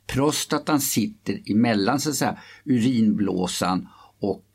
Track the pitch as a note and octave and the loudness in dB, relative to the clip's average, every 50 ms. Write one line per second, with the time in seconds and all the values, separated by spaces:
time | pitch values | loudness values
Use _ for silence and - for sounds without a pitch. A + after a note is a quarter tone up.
0 | _ - - B2+ C#3 D3+ C#3 - - - D#3 D3 - - D#3 C#3 C#3 - - A#2+ | _ -4 -2 0 2 2 0 -2 -2 -2 -2 -2 0 0 0 0 0 0 0 -2
1 | G#2 - - - _ - G2+ - - - G#2 G#2+ A#2+ A#2+ A2+ G3+ F#3+ - C3+ C3+ | -2 -2 -4 -8 _ -8 -8 -6 -4 0 2 2 4 4 2 2 2 0 0 0
2 | - D#3 C#3 - D3 G#2+ F2+ - - - - - _ C#3+ B2+ A#2+ A2 C3 B2+ A2+ | -2 -2 -2 -2 -2 -2 -4 -6 -12 -20 -20 -14 _ 0 0 2 2 2 2 4
3 | A2+ G#2+ G2+ F2+ G2+ F#2+ F#2 F2+ F2+ F2+ - - G2 F2+ F#2 F#2 F#2 - - - | 2 2 2 2 0 -2 0 -2 -2 -4 -2 -2 -2 -2 -2 -2 -4 -8 -16 -20
4 | - - _ _ - G2 - - - _ | -20 -20 _ _ -4 -4 -4 -4 -8 _